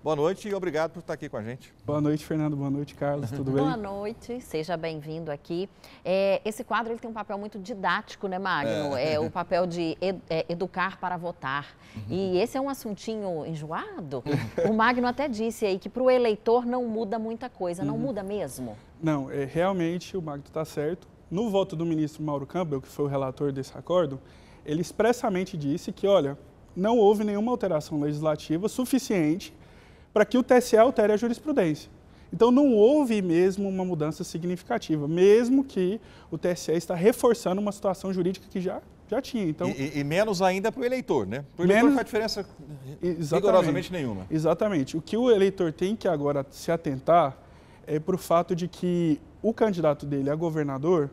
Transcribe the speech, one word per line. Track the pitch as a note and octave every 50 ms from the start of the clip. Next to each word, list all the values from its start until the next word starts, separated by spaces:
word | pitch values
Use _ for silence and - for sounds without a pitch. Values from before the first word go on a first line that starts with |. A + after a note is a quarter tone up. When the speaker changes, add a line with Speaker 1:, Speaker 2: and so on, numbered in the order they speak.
Speaker 1:
Boa | - D3+ D#3
noite | C#3+ D3 E3+ G3 F#3+ - G#3+
e | G3+
obrigado | G3 F3+ F3+ C#3+ D#3 D#3+ E3
por | - F3
estar | - - D#3+
aqui | - D3+ C#3
com | -
a | A#2+
gente. | G#2 A2+ B2 C3 - - _ - -
Speaker 2:
Boa | - D3 D3+
noite, | - D3 D3+ D3 -
Fernando. | - - A2 D3+ D3+ D3
Boa | C#3 C#3 C#3
noite, | C3+ C#3+ D3 C#3+ -
Carlos. | - C#3+ C#3+ C#3+ D3 C#3+ G#2+
Tudo | C3 C#3+ C#3 C3
bem? | C3 C#3 -
Speaker 3:
Boa | F#3+ B3
noite. | A3+ G#3 G3 G3 G3+ G3+ G#3 A#3 - - - A#3+ B3+
Seja | B3 - - D#3 D#3 E3+ F3
bem-vindo | D#3+ E3 E3 D#3+ D#3 D3 D#3+ D#3 E3 E3 D#3+
aqui. | D3 D3 - - E3+ E3+ G3 G3 - - - - - - _
É, | E3 F#3 F#3+ G3 G3 F#3+ - -
esse | G#3 A3 -
quadro, | A#3+ - A3 G#3+ A#3 A3+
ele | A#3 A3+
tem | - A3+
um |
papel | A3 A3 G#3 - G#3
muito | G3+ G3+ G#3 - G#3
didático, | F#3 F#3+ B3 G3 F#3 F3+ F3 G3+ - - - - - G3
né, | F#3 F#3
Magno? | G3 F#3+ F3 D3+ C#3+ - - D3+ D3+ C#3+ C#3
Speaker 1:
É. | B2+ D3 D#3 D#3
Speaker 3:
É | D3+
o | D#3 E3
papel | - F3+ F3 - F#3+ F3 F3+
de | F3 E3+ F3 E3+ E3 D#3 -
ed-, | F3+ F#3+ F#3 - - -
é, | E3 D#3+ - -
educar | E3+ E3+ F#3+ F3+ - F#3 F3+ F#3+ F#3 -
para | - F3+ F3+
votar. | E3+ F3 E3+ F3 - - C3 C3+ C#3+ B2+ - - - - - -
Speaker 1:
Uhum. | A2+ G#2 G#2
Speaker 3:
E | C#3+ F#3 G3 F#3 F#3 F3+
esse | G#3+ B3 -
é | C4
um | C4+ C#4
assuntinho | C4+ - - A3+ G3+ - - A3 A3 G#3+ G3+ F#3+ E3+ D#3 C3+
enjoado. | - E3 D3+ D#3 D3+ E3 G3+ F4 A4 G4 D#4 F3 C#3 C#3+ B2+ - D3+ D3 B2 A2+ G#2+ - - E3+ G3+
O |
Magno | A3 G#3+ A3 A#3+ B3+ B3 B3 B3
até | B3 B3+ C#4
disse | D#4 A#3 G#3 A3+ A#3 A3 - A3+
aí | G3 F#3+ G3
que | - G3+
pro | - B3 B3+ B3+
eleitor | B3+ B3 A#3+ A3+ G#3+ G#3 - A#3 A3+ B3 A#3+
não | A#3+ A#3+ B3+ B3
muda | A#3 G#3+ A3 A3+ G3 A3+ A3+
muita | A3 A3 A#3 A3+ - B3+
coisa. | - - F#3 F3 F3 F3
Não | F#3+ F#3+ A3+
Speaker 2:
Uhum. | A3+
Speaker 3:
muda | A#3+ C#4 A#3 G3+
mesmo? | F#3+ G3 G#3 G#3 E3 C3+ B2+ C3 B2+ A#2 G#2+ A2+ - - - -
Speaker 2:
Não, | D#3+ D#3 D3+ C#3+ C3+ C3
é, | B2+ C#3 C#3
realmente | C3 - D#3+ F3 F#3+ G3 F3+ E3 E3 F3 F3+ - - -
o | F#3+
Magno | D#3+ D#3 C#3+ C#3+ C#3+ -
tá | - D#3+ D#3+
certo. | - - D#3+ D3 D3+ F3+ - - - - - - -
No | E3 F#3 A#3+ A3+
voto | F#3+ G3 F#3 F#3+ D#3+
do | D#3 E3+
ministro | E3+ D#3+ D#3 D#3 D3 D3 -
Mauro | D#3 D3+ C#3+ C#3 C#3
Campbell, | C3 - F3 F#3 D#3 C#3 C3+
que | B2+ -
foi | - - D3
o | C#3+
relator | C#3 C#3 C3+ C3 B2+ - D3 C#3+
desse | C3+ C3+ B2+ - -
acordo, | A#2+ - - E3+ F3+ E3+ C#3+ C3+ B2+ - - - - - - - - -
ele | - D3+ D#3+
expressamente | E3 - - - G#3 A3+ A#3+ A#3 - A#3 F#3+ F3+ F#3+ - -
disse | D#3+ C#3+ C#3 D3 F3 - -
que, | F#3 - - G3
olha, | G3+ F#3 D3 C#3 C#3 - - - - - - - -
não | F3 F#3 G#3+ A#3+ B3
houve | G3+ G3+ A3 G#3
nenhuma | A3 G#3 G3+ G3+ G#3+ A#3+
alteração | B3 - - F#3+ E3 D3+ D3 - E3 D3
legislativa | D3 D3 D3 D3 D#3 D#3 D3+ D3+ - - D#3 E3 G3 G#3+
suficiente | - - B3+ - - B3+ - - A3+ F#3 D#3 D3+ D#3+ G3+ - - - - - - - - - - - - - _
para | _ G#3+ G#3
que | - -
o | B3
T | B3 - B3+
S | B3 B3 - -
E | G#3+
altere | A3+ C4+ C4+ - G#3+ G#3
a | G#3+
jurisprudência. | G#3+ A#3+ A#3 A#3+ - - D4+ C#4+ C#4 F#3+ D#3+ D3+ - - - - - - - - - - -
Então, | - E3 A3+ A#3+
não | B3 C4+ D4 C#4 A#3+
houve | G#3 G#3 A#3+ D4 D4+ C#4+ A#3 A3+ G#3
mesmo | F#3 F3+ D#3+ E3+ F3+ G3 F#3+ G3 G3+ G3
uma | F#3+ F#3+ F#3
mudança | F#3 F3 D#3 D3 D#3 D#3 - F3+
significativa, | - - F3 E3 F3 F3+ F3 - - B3 G#3+ - - - D3+ C#3+
mesmo | C#3+ E3 F3 F3+ G3+ G#3 A3+ B3 A#3 C4 C#4
que | C4+ C4+ - G3 F3+ F3+ G#3 A3+ - - - - - -
o | E3+
T | D#3 - F3
S | F3+ - - -
E | D#3
está | F3 - - F#3
reforçando | E3 F3 A3 B3 - - A#3+ A3+ - - F#3 F3+ G3
uma | G#3 G#3
situação | G3 - - G3+ F#3 - - F#3+
jurídica | F#3+ F#3 F3 F3+ G3 - - -
que | - G3
já, | F3 F#3 G#3+ C4+ - - - - -
já | - G#3 B3
tinha. | C4+ - - A3+ G3
Então | D#3+ D3+ - F3 F#3+
Speaker 1:
E, | G3+ C#3 C3+ D3+ - D3
e, |
e | C#3
menos | C#3+ D#3 F#3 G#3+ A3 G3+ E3+
ainda | F#3+ F#3 F3+ G3 G3 A3+
pro | - C4 B3
eleitor, | B3 B3+ B3+ - - F3+ C3 G2+ F#2
né? | G#2+ C3+ C#3+ - -
Pro | - E3+
eleitor | F3+ G3+ A3 A#3+
Speaker 2:
Menos | D4
Speaker 1:
não | C#4+
faz | B3+ A3
diferença | - B3 G#3+ A3 G#3+ - G#3 F#3+ - - - D3 C#3 D3+ C3+ C3 C3 D3 -
Speaker 2:
Exatamente. | - F3+ E3+ D#3+ E3 C#3 E3
Speaker 1:
rigorosamente | F#3 F#3+ G3+ F#3 F#3 E3+ E3 D3+ F3 F3+ -
nenhuma. | F3+ F3 C#3 B2 G#2 F#2 F#2 -
Speaker 2:
Exatamente. | D#3 D#3+ D#3 D#3+ E3+ - G#3+ G#3 G3 D3+ C3 - -
O | D#3+
que | - - -
o | A3 B3 B3+
eleitor | A3+ G3 G3 G3 F#3+ G3 F#3 D#3+
tem | D3+ - F3+ F#3+ A3+
que | G#3+ - G3
agora | E3+ D3 C#3+ C#3+ C#3+ C#3 C3+ -
se | - - - -
atentar | E3 E3 E3 D3+ C3+ C3 - - E3 F3 D#3+ C3+ C3 - - - - - - - - - -
é | - D3+ D#3
pro | D#3 - F#3 F3
fato | - - E3+ E3+ F3 - F#3
de | E3 F3+
que | E3+ - - - F3+ F3 F3 E3+ D#3+ D3+ - - - - -
o | - G#3 A3+
candidato | - A#3+ A3 F#3+ E3+ D#3+ D3+ C#3+ C#3+ -
dele | C#3+ C#3+ C#3 C3+ C#3+
a | D3
governador | D#3 E3+ E3+ D#3 D#3+ D3 C#3+ C3+ C3 C#3 E3+ F#3 E3 C#3+ C3+